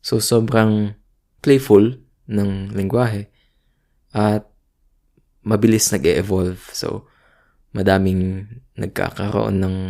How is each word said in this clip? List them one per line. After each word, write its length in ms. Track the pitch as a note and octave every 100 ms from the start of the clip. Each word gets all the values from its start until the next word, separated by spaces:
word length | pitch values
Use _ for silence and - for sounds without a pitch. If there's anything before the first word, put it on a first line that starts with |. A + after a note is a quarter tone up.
So, 160 | - A2+
sobrang 800 | - A#2 A2+ A#2 A2 G#2+ G#2 G#2 _ _ _ _ -
playful 560 | C3+ C3+ G2+ A2 B2+ _ _ -
ng 480 | G#2 G2+ G2 G2
lengguwahe 560 | G2 F#2+ A#2 A#2+ G#2 G2+ _ _ _ _ _ _ _ _ A2
at 320 | G#2+ G#2+ - _ _ _ _ _ _ _ _ _ G#2+
mabilis 480 | G#2+ A2+ A2 -
nag-e-evolve. 640 | G2 E2+ E2 G2 F#2 F2+ F#2 -
So, 320 | - - G2+ - _ _ _ _ _ _ -
madaming 720 | G2 F#2+ F#2+ F#2 F#2 F#2+ G#2 A#2 _ -
nagkakaroon 800 | G2 - F2+ - G#2 G#2+ A2 G2
ng 160 | F#2+ F#2+ F#2+